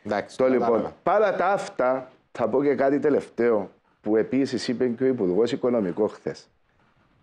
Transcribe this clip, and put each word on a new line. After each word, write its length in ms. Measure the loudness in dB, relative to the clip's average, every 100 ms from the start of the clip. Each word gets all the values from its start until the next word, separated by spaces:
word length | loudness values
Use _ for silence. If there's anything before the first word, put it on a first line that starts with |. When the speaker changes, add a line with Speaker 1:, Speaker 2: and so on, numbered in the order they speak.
Speaker 1:
Εντάξει, 320 | -6 -4 -4 0
Speaker 2:
Το 80 |
Speaker 1:
κατάλαβα. 320 | 2 2 2 0
Speaker 2:
λοιπόν, 160 | -2 -6
παρά 320 | 0 2 2
τα 120 | 0 0
αυτά, 640 | -2 -4 -2 0 0 -6 -18 _
θα 160 | -4 0
πω 140 | 2
και 120 | 2
κάτι 240 | 2 2 2
τελευταίο, 720 | 2 0 -2 0 2 2 -2 _ _ _
που 160 | 0 0
επίσης 520 | 2 0 0 -2 -4
είπε 180 | -2 -2
και 180 | 0
ο 20 | 0
Υπουργός 460 | 0 0 2 0
Οικονομικών 560 | 0 0 0 -2 0 -2
χθες. 400 | -2 -10 -10 -16 _ _ _ _ _ _ _